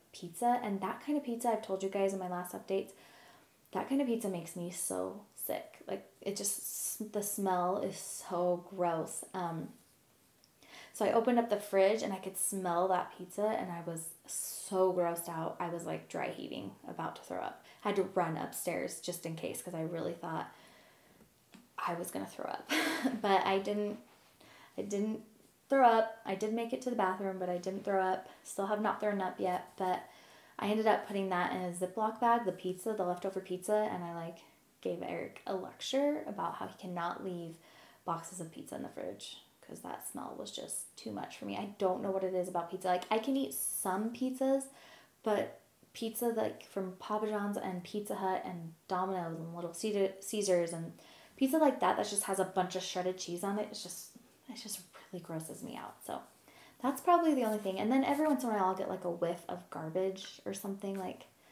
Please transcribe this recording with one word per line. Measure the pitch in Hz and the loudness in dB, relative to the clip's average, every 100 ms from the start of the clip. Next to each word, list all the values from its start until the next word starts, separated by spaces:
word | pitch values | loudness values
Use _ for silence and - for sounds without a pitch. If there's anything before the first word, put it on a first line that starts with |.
| _ | _
pizza, | - 170 - 240 240 | -12 -12 2 4 4
and | 214 196 | 2 -2
that | 202 240 - | -2 -4 0
kind | 294 | 0
of | |
pizza, | 240 233 247 | 0 0 2
I've | 214 | 0
told | - 190 | 0 -2
you | 196 | 0
guys | 196 196 | 2 2
in | 190 | 2
my | 180 | -2
last | 180 180 | -4 -4
updates, | 196 - 190 - - - - - - - _ _ | -8 -2 -2 -2 -12 -20 -20 -20 -20 -20 _ _
that | 196 226 | -6 0
kind | 269 | 2
of | 254 | 4
pizza | 233 202 | 2 0
makes | 175 165 180 | -4 -6 -6
me | 175 | -6
so | 180 - - 190 202 - - | -4 -2 -2 -2 -6 -14 -10
sick. | - - - - - | -6 -4 -6 -14 -8
Like, | 196 - - | -8 -8 -8
it | - 202 | -6 -2
just, | 196 - - - - - 214 | -2 -4 -6 -6 -6 -4 -4
the | 208 | -2
smell | 208 - 190 180 180 202 | -2 0 2 4 2 2
is | 202 - | -2 -4
so | - - - 180 180 175 - 190 | -10 -10 -4 2 4 2 -2 0
gross. | 175 160 - - - 190 | 2 2 -2 -6 -8 -4
Um, | 170 160 - - - _ _ _ _ _ _ _ - - - | -4 -4 -6 -12 -20 _ _ _ _ _ _ _ -20 -20 -18
so | - 208 | 0 4
I | |
opened | 233 226 240 | 4 6 4
up | 233 | 4
the | 202 | 0
fridge | - 196 190 226 | 4 6 6 6
and | 202 | 0
I | 185 | -2
could | 190 185 | -4 -2
smell | - 196 180 170 190 | -2 0 2 2 4
that | 180 - - | 4 0 -8
pizza, | 180 - 214 - | -8 0 0 0
and | 185 | -2
I | 170 165 | -6 -6
was | 165 - - - | -6 -8 -12 -10
so | - - - - 190 185 | -6 -6 -8 -2 4 4
grossed | 180 170 170 - | 6 2 0 -4
out. | 165 165 - | -4 -4 -2
I | 175 | -4
was, | 170 165 | -4 -4
like, | 160 160 | -6 -4
dry | - - | -4 -4
heaving, | - - - - - - | -4 -8 -8 -8 -12 -12
about | 170 160 - | -6 -6 -6
to | |
throw | - 90 | -8 -6
up. | - - - - 208 | -6 -8 -18 -4 0
I | |
had | 196 | 2
to | 185 185 | 2 2
run | 160 160 | 0 0
upstairs | - - - 170 175 - | -4 -4 -2 -2 -4 -6
just | - 165 165 | -6 -6 -6
in | 160 | -6
case, | - - | -6 -6
'cause | 175 170 | -6 -4
I | |
really | 160 165 175 | -2 -2 -4
thought | 170 170 180 - - - - - - - - - _ _ - - - | -4 -4 -4 -6 -12 -20 -20 -20 -20 -20 -20 -20 _ _ -20 -16 -6
I | - | -4
was | 170 180 | -4 -4
gonna | 190 185 | -6 -8
throw | - - | -6 -6
up. | - - 311 320 320 | -6 0 0 2 2
<laughs> | 262 226 | 0 2
But | 202 190 190 | 6 6 6
I | 196 | 2
didn't, | 202 208 208 208 - - - _ - - - - | 2 0 0 -4 -12 -20 -20 _ -20 -20 -12 -8
I | |
didn't | 202 202 214 220 - - - _ _ | -2 0 0 -2 -8 -20 -20 _ _
throw | 269 240 | 8 10
up. | 226 220 - - | 10 4 -2 -4
I | 196 | -2
did | 214 | 0
make | 226 233 | 0 0
it | 262 | -2
to | 254 | -2
the | 226 | 2
bathroom, | 185 185 196 185 | 2 2 -2 -2
but | 180 | -2
I | 180 | -2
didn't | 190 196 208 | -2 -4 2
throw | 196 | 2
up. | 185 185 - - | 4 0 -4 -16
Still | - - 196 | -10 -4 0
have | 208 | 2
not | 214 - | 2 2
thrown | 214 202 | 0 0
up | 185 - | -2 0
yet, | 190 180 - - | 0 0 -4 -2
but | 185 185 - - - - - - | 0 0 -4 -18 -20 -20 -16 -4
I | 202 | 2
ended | 214 220 | 4 6
up | - - | 4 2
putting | 196 190 | -2 2
that | 180 180 | 2 2
in | 185 | 0
a | 180 | -4
Ziploc | 175 180 - 214 226 | -2 -2 0 0 4
bag, | 233 233 202 | 4 4 2
the | |
pizza, | - 185 180 226 | -2 -4 -2 -2
the | 208 180 | 0 0
leftover | 180 196 190 | 0 -2 -4
pizza, | 185 180 196 214 214 | -4 -6 2 2 2
and | 185 | -2
I, | 170 | -4
like, | 170 165 170 - - _ _ | -6 -8 -12 -20 -20 _ _
gave | 185 175 | -4 -4
Eric | - 170 - - - | -4 -6 -6 -8 -6
a | 190 | -6
lecture | 190 - - 269 285 302 - | -6 -8 -2 2 2 0 -4
about | 202 175 - | -4 -4 -4
how | 190 | -8
he | - | -8
cannot | 185 175 175 - | -8 -4 -4 -4
leave | 190 175 165 165 - - - - - | -6 -6 -8 -12 -20 -20 -20 -10 -4
boxes | 165 - 185 | -4 -6 -10
of | 165 | -10
pizza | - - - | -10 -10 -8
in | |
the | - | -8
fridge | - 90 101 - - - _ | -6 -8 -8 -12 -14 -18 _
'cause | - - | -16 -12
that | - - - | -8 -8 -8
smell | - - - | -8 -8 -8
was | - | -8
just | - - - - - | -8 -8 -8 -8 -10
too | 220 | -8
much | 202 - - | -6 -8 -8
for | 208 | -6
me. | 196 | -4
I | 208 - | -6 0
don't | 190 185 | 2 2
know | 202 | 0
what | 190 | 0
it | 185 | 2
is | 185 180 | 0 0
about | 175 170 | -2 -2
pizza. | 185 185 | -2 2
Like, | 180 - | 2 4
I | 220 | 2
can | 226 269 | 4 2
eat | 262 | 0
some | - - - 196 190 220 | -2 -2 0 0 2 0
pizzas, | 240 254 254 262 269 269 - - - - _ | 0 -2 2 4 4 2 -12 -20 -20 -20 _
but | 220 208 - - _ _ - | 2 2 0 -6 _ _ -20
pizza, | - 226 226 240 | -8 -6 0 0
like, | 226 214 - | 2 0 -4
from | - 196 190 180 | -8 -4 -4 -8
Papa | - 214 214 | -4 -2 0
John's | 208 208 202 | 0 0 -2
and | 190 180 | -2 -6
Pizza | 180 214 208 196 | -4 -6 -4 -2
Hut | 190 185 | 0 0
and | - 175 165 - - | -2 -8 -10 -14 -4
Domino's | 185 190 185 165 165 | 0 0 0 -2 -6
and | 165 170 | -8 -6
Little | 170 | -8
Caesar-, | - 220 202 190 - | -4 -2 2 2 0
Caesars | - 214 190 175 170 | -4 -2 4 4 4
and | 170 165 - - - - - | -2 -6 -10 -20 -20 -20 0
pizza | 269 311 | 4 8
like | 294 - | 6 6
that, | 185 - | 4 4
that | 202 | 2
just | 202 | 0
has | - 190 | 0 2
a | 180 | 2
bunch | 190 180 185 | 2 2 0
of | |
shredded | - 185 180 185 | -2 0 0 -2
cheese | - 175 | -4 -4
on | 196 208 | -2 -2
it, | - | -2
it's | - | -6
just, | 175 - - - - - - | -10 -10 -14 -20 -20 -20 -16
it | 226 | -14
just | 208 190 175 - - | -10 -10 -12 -20 -14
really | 180 | -12
grosses | 160 160 160 - | -6 -6 -6 -10
me | - - | -8 -8
out. | - - | -10 -12
So | - - - - - - - - | -8 -8 -8 -20 -20 -20 -20 -2
that's | 254 285 | 0 2
probably | - 339 320 | 6 8 8
the | 269 | 4
only | 220 214 | 2 2
thing. | 196 190 | -2 0
And | 214 | 4
then | 269 | 6
every | 269 285 311 | 6 4 4
once | 269 | 4
in | 247 | 2
a | |
while | 208 185 | 4 4
I'll | 190 | 2
get, | - | -2
like, | 185 180 | -2 -2
a | |
whiff | 175 170 170 - | 0 0 0 -4
of | 180 - | -8 -8
garbage | 170 156 185 190 196 - - 202 | -8 -2 2 0 0 -10 -10 -8
or | |
something, | 202 202 196 196 196 | -6 -6 -4 -4 -4
like, | 185 - - _ - | -6 -8 -16 _ -20